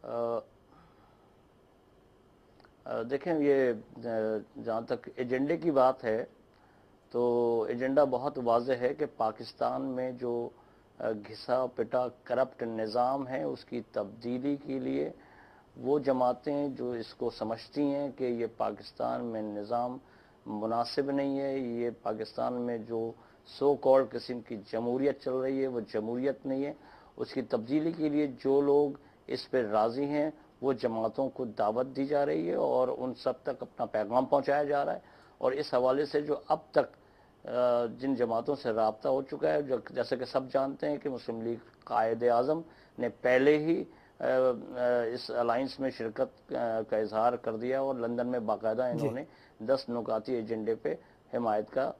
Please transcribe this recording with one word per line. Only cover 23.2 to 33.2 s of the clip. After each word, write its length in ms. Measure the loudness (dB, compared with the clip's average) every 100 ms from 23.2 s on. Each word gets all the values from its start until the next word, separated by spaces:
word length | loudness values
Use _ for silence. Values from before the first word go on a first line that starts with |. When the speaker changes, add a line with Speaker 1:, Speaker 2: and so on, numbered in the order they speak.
| -20 -20 -20 2
Speaker 1:
so 200 | 2 4 6
called 260 | 6 4
किस्म 280 | -4 -6 -10
की 160 | -8 -12
जमहूरियत 640 | -6 -4 0 0 0 0
चल 120 | -2
रही 280 | -2 -2 0
है, 60 | -2
वो 140 | -2
जमहूरियत 680 | -4 -4 -2 -2 -2 -2 -4
नहीं 180 | -4
है, 120 | -4 -8 -18 -20 -20 -10
उसकी 240 | -6 -6
तब्दीली 500 | -2 -4 0 0 0
के 160 | 0 0
लिए 180 | 2 0
जो 340 | -2 2 4
लोग 400 | 6 4 4 -2 -16 _ -8
इस 160 | -8
पर 200 | 0 0
राज़ी 400 | 2 4 2 2
हैं, 280 | 0 0 0 -4 -20 _
वो 120 | -2
जमातों 540 | 0 0 0 -2 0 -4
को 180 | -2 -6
दावत 400 | 0 0 2 -2
दी 200 | -2 0
जा 180 | 2
रही 220 | 2 0 0
है 100 | 0
और 340 | 2 2 2
उन 240 | 0 -6
सब 300 | -4